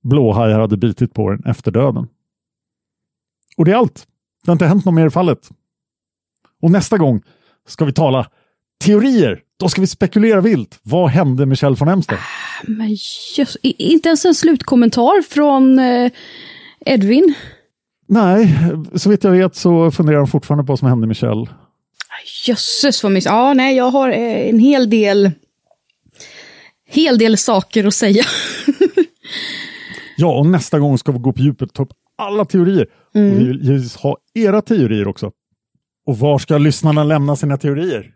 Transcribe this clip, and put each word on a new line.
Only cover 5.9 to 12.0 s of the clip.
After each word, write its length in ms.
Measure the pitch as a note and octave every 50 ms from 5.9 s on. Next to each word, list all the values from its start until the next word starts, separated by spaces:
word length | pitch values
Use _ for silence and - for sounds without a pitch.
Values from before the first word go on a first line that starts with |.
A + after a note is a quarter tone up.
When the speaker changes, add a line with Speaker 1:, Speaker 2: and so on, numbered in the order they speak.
| _ _ _ _ _ _ _ _ _ _ _ _ _ _
Speaker 1:
Och 100 | - E3
nästa 260 | F3+ G3+ - - A3+
gång 240 | G3+ D#3+ C3+ A#2+ G2+ _ _ _ _ _ _ _ _ _
ska 180 | - - - D#3
vi 80 | C#3 C3
tala 360 | - E3 C#3 C3 C3 A#2+ - _ _ _ _ _ _ _ _ _ _ -
teorier. 580 | F3+ G#3 G#3 A3+ C#4 B3+ A3+ D#3+ A#2 F#2 - _ _ _ _
Då 100 | F#3 F3
ska 120 | - F#3+
vi 60 | F#3+
spekulera 540 | F3+ - _ G3+ F3+ - G#3 G#3+ A3+ G#3+ F#3+
vilt. 380 | F3+ A3+ G#3+ C3+ G#2+ _ - _ _
Vad 260 | G#2+ C3+ F3 F3+ D3
hände 360 | A#2+ F3 F3 C#3 B2+ B2+ C#3+
Michel 300 | C3+ C3+ - - C#3+ C3
von 120 | A#2 C3+
Emster? 280 | D#3 F#3+ F#3+